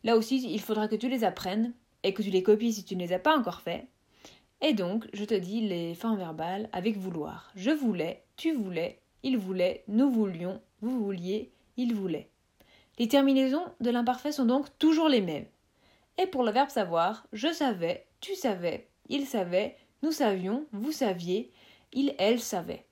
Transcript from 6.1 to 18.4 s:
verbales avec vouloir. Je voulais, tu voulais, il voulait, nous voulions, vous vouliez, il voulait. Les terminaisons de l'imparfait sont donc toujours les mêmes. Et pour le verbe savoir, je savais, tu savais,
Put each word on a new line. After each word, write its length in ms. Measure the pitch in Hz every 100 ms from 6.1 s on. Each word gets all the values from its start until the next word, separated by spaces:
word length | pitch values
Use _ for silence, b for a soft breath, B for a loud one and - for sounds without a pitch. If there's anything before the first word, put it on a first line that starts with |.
| 214
verbales 520 | 175 160 160 190 214
avec 240 | 180 190 202
vouloir. 540 | 185 170 151 175 - 190
Je 140 | 190
voulais, 540 | 302 254 185 160 - _ -
tu 160 | 330
voulais, 480 | 302 190 175 170 - _ _
il 160 | 262 254
voulait, 460 | 185 185 180 - -
nous 220 | 214 277
voulions, 500 | 233 208 170 175 - _ _
vous 240 | 220 254
vouliez, 460 | 202 190 175 214 254 b b -
il 180 | 247
voulait. 360 | 220 190 156 - _ _ _ b b b _
Les 100 | 233
terminaisons 560 | 277 277 269 262 285 359 -
de 100 | 240
l'imparfait 420 | 240 240 247 294
sont 120 | 294
donc 220 | 233 262 277 _
toujours 300 | 311 311 320
les 120 | 254
mêmes. 260 | 180 151 - _ _ b b b b -
Et 80 | 381
pour 160 | 277
le 80 | 240
verbe 180 | 214 277
savoir, 560 | 247 190 165 175 220 -
je 200 | 220 269
savais, 540 | 320 277 196 170 - - _
tu 160 | -
savais, 500 | 392